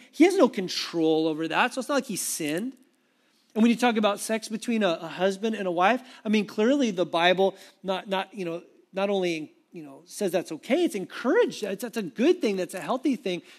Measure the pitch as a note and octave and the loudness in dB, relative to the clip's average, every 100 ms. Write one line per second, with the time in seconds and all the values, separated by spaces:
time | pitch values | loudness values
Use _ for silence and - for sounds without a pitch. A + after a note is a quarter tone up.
0 | - - E4+ G4 C4+ - F#3 - - E3+ | -4 4 6 6 4 4 -4 -4 -4 0
1 | D#3+ D#3+ D#3+ D3+ E3 D#3+ B3 C4+ A#3+ C#4+ | 2 2 2 -2 -2 0 0 0 -2 -2
2 | - F3 - - D3+ D#3+ B3 - _ _ | -2 -6 -6 -4 -4 -4 -4 -10 _ _
3 | _ _ _ _ _ A3 A#3 A#3 B3 A3+ | _ _ _ _ _ 2 4 4 2 2
4 | G#3 G3+ - A3 - A3 - A3+ G3 E3+ | 0 0 -4 -6 -6 -8 -2 0 0 -2
5 | E3 E3+ F#3+ F#3+ A3+ G#3+ F#3+ E3+ F#3 B3 | -6 -2 -2 0 -4 -4 -4 2 2 2
6 | - - A3 G#3+ G3 - A3+ C#4+ A#3+ F#3 | -4 -10 0 0 0 0 2 2 2 0
7 | E3+ E3+ F3 F#3 F#3+ F#3+ - _ F#3 F#3 | -2 2 2 4 2 0 -14 _ -6 -6
8 | G#3+ F#3+ F#3+ A3 F3 E3+ - _ _ F#3+ | -4 -6 -6 -8 -8 -8 -12 _ _ -4
9 | G3+ G3 F3+ D#3+ D3 _ _ F3+ D3 C#3 | -2 0 0 -2 -8 _ _ -18 -18 -20
10 | - - G3+ E3 D#3 D#3 - D4 E4+ G3+ | -16 -6 -2 -2 -4 -8 -2 0 0 -2
11 | F3+ - A#3+ G4 F#4+ - G3+ G3 A#3+ A#3 | -8 -6 0 2 2 0 -8 -6 -8 -6
12 | F3+ - C4+ F4+ A3+ F#3+ E3+ F#3 D3+ B3 | -6 2 2 2 0 -2 -4 -6 -6 -2
13 | D#4 A#3+ F#3+ F3 - | 0 -2 -2 -6 -8